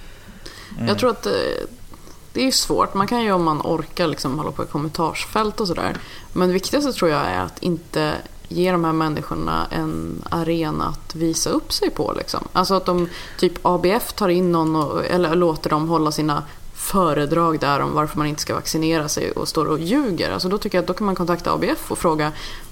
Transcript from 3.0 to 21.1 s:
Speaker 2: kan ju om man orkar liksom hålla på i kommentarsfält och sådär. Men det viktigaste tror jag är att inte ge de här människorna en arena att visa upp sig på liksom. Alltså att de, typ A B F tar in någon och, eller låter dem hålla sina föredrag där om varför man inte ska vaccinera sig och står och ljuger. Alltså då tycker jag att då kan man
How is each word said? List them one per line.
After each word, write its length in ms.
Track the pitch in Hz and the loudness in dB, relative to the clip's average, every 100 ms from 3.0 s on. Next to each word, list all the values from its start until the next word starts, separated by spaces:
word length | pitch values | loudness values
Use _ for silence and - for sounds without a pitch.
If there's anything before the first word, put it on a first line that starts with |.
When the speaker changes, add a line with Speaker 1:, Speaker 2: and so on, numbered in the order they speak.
| 202 | 2
Speaker 2:
kan 160 | 240 | 2
ju 100 | 220 | 4
om 120 | 185 | 4
man 160 | 165 147 | 4 2
orkar 420 | 170 160 151 - 165 | 0 -2 -2 -2 0
liksom 320 | - 147 156 | 0 -2 -2
hålla 120 | 151 | -4
på 100 | 147 | -4
i 20 | - | -4
kommentarsfält 920 | 151 156 165 160 147 - 214 214 208 | -4 -4 0 -2 -2 -4 0 0 0
och 60 | 202 | -2
sådär. 300 | 160 92 - - - - | -2 -2 -4 -10 -16 -6
Men 160 | - 180 | 0 2
det 60 | |
viktigaste 380 | 180 - 285 285 | 2 2 0 0
tror 180 | - 175 | 2 2
jag 100 | 143 92 | 2 0
är 120 | 92 | 0
att 220 | 92 - | -4 -2
inte 500 | 180 165 - 156 151 - - - - | -2 -2 -2 -2 0 -2 -8 -14 -6
ge 240 | 170 180 | 0 2
de 120 | 180 | 4
här 80 | 165 | 2
människorna 720 | 160 160 151 151 165 160 160 165 | 2 2 0 -4 -2 0 0 0
en 520 | 165 160 160 165 165 - | -2 -2 -4 -6 -6 -4
arena 540 | 170 165 165 156 156 160 | -2 0 0 0 0 -2
att 280 | 156 - | -4 -8
visa 360 | 160 165 160 151 | -2 0 0 0
upp 220 | 254 - | 0 0
sig 180 | - 370 | 0 0
på 240 | - 143 - | 0 -2 -2
liksom. 260 | - - - | -2 -4 -2
Alltså 220 | - 185 | 0 2
att 120 | 190 185 | 2 2
de, 220 | 180 170 - - - | 0 0 -6 -10 0
typ 140 | 180 - | 0 2
A 180 | 170 180 | 2 4
B 80 | 180 | 4
F 220 | 220 - - | 2 0 0
tar 120 | 196 | 2
in 240 | 175 180 | 4 4
någon 240 | 170 160 156 | 4 4 2
och, 280 | 143 - - | 0 0 0
eller 280 | 180 165 175 | 2 4 4
låter 340 | 170 156 - | 4 2 0
dem 180 | 151 160 | 0 2
hålla 240 | 165 156 | 2 2
sina 300 | 151 156 151 151 - - | 2 0 0 -2 -12 -14
föredrag 840 | - - 202 170 147 143 165 170 151 | -8 0 4 4 4 2 4 4 2
där 200 | 139 139 | 2 2
om 120 | 139 | 2
varför 240 | 147 151 - | 0 0 0
man 80 | 147 | -2
inte 160 | 147 | -2
ska 120 | - | -4
vaccinera 540 | - - 160 160 165 147 | -4 -2 0 2 2 0
sig 220 | - - | -2 -2
och 180 | - - | -2 -2
står 180 | - 156 | 0 2
och 120 | 156 | 0
ljuger. 500 | 165 277 262 160 78 | 2 2 2 0 0
Alltså 180 | 95 185 | 0 0
då 100 | 208 | -2
tycker 200 | 208 180 | 0 0
jag 40 | |
att 60 | 175 | 0
då 60 | |
kan 120 | 185 | 0
man 80 | 202 | 0